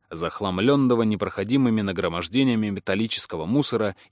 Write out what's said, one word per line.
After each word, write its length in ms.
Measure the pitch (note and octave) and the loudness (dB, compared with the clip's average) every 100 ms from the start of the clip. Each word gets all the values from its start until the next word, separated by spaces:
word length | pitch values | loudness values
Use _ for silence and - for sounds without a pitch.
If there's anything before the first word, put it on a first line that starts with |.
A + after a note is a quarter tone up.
| _ | _
захламленного 920 | E2 E2 - G2+ F2+ A#2 C#3+ C3 A#2 | -6 -6 -4 -2 2 2 4 4 2
непроходимыми 800 | A2 G#2 G2+ - G2+ C#3 B2+ A2 | 2 0 -2 -4 0 2 2 2
нагромождениями 880 | G2 F2 F2 E2+ F2 A#2+ C3 A2+ G#2+ | 0 -2 -2 -2 -2 2 2 2 -2
металлического 760 | G2 - G2 A2+ - - E2 D#2+ | -4 -2 -2 0 -2 -4 -6 0
мусора 500 | C3+ C#3+ A2+ G#2+ - - | 0 0 0 -2 -4 -8